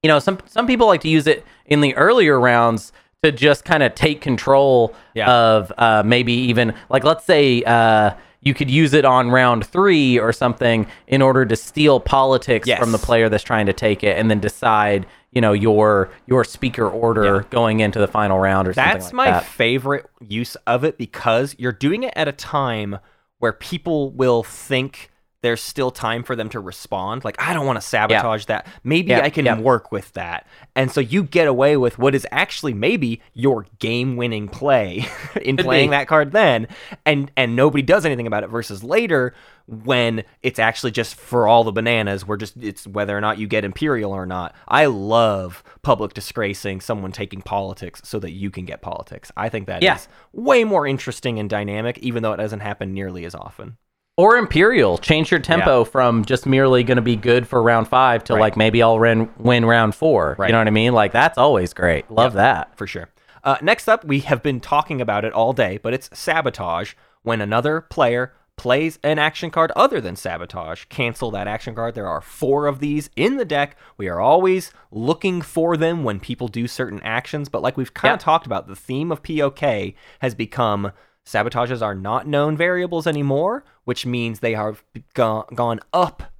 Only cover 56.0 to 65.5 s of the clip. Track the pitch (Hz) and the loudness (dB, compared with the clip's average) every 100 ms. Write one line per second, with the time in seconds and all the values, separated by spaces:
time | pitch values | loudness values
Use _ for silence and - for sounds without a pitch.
56 | 123 113 104 127 135 131 135 127 123 123 | 2 2 0 -2 2 2 4 4 2 0
57 | 117 117 120 120 120 127 113 117 110 127 | 0 0 2 2 2 0 2 2 2 2
58 | 131 117 - 113 107 110 110 113 113 113 | 2 2 0 2 2 2 0 4 4 4
59 | 117 113 113 - 117 120 113 117 110 - | 2 2 -2 -2 2 2 4 4 2 0
60 | 160 120 78 69 98 113 107 107 117 120 | 2 2 0 -2 2 2 4 2 4 2
61 | 101 113 151 - 139 113 87 - 90 76 | 2 2 2 4 2 4 0 -2 0 0
62 | - 110 123 101 117 95 - - 101 - | -2 0 2 4 2 2 -6 -12 -12 -12
63 | 82 _ _ - 139 135 151 233 - 226 | -16 _ _ -8 -4 -2 0 -2 0 -2
64 | 151 139 139 135 147 127 - 147 - 143 | 0 -4 -2 -2 -2 -6 -2 -2 -2 -6
65 | 117 104 110 - 113 | -2 -2 -2 -2 -2